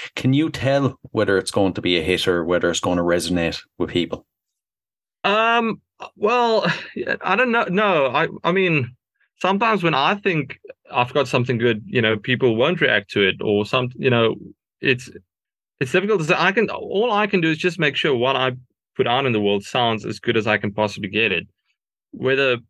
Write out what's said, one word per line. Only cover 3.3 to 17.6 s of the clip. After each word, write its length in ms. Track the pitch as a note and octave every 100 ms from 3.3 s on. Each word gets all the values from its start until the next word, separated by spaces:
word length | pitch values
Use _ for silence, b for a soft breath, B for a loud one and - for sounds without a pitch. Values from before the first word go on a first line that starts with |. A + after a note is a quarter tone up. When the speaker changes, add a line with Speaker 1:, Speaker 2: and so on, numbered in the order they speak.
| F2 E2 - - -
Speaker 1:
with 120 | E2
people? 360 | F2 - - - _ _ _ _ _ _ _ _ _
Speaker 2:
Um, 580 | G3+ G#3+ A3+ A#3 A3+ - _ - - -
well, 500 | G#3 B3 A#3 A3 E3+ - B -
<sighs> 260 | - -
I 140 | - G3
don't 160 | B3+
know. 140 | A3+ F3+
No, 380 | F3+ G#3 E3 C3+
I, 200 | C3+ D#3+ -
I 80 | E3
mean, 440 | F#3+ F#3 D#3 B2 - _ _ _ -
sometimes 420 | F3+ G3 A3+ G#3
when 100 | E3+ C#3
I 200 | D3 G3+
think 440 | G3+ D#3+ C3+ - - - -
I've 200 | C3 B2
got 140 | D3+ B2+
something 300 | C3 B2 A#2
good, 240 | A#2+ G#2+ A#2+
you 160 | B2
know, 160 | A2 G#2+
people 380 | A#2 B2+ C3 A2
won't 260 | C#3+ F3
react 280 | C#3+ G#2+ G2+
to 100 | G#2 F#2+
it 80 | -
or 240 | - G#2 G#2+
some, 240 | C3 B2+ -
you 140 | C3+
know, 260 | A#2+ A2+ - - - _ _
it's, 280 | - B2+ B2+ - _ _ _ _ _ -
it's 120 | C3
difficult 280 | F3+ G3+ G3+
to 60 | D3+
say. 100 | D3+
I 140 | F3
can, 180 | G3+ G#3
all 420 | - - F#3+ A#3+
I 160 | G#3 G#3
can 140 | F#3+
do 80 | D#3+
is 60 |
just 220 | D#3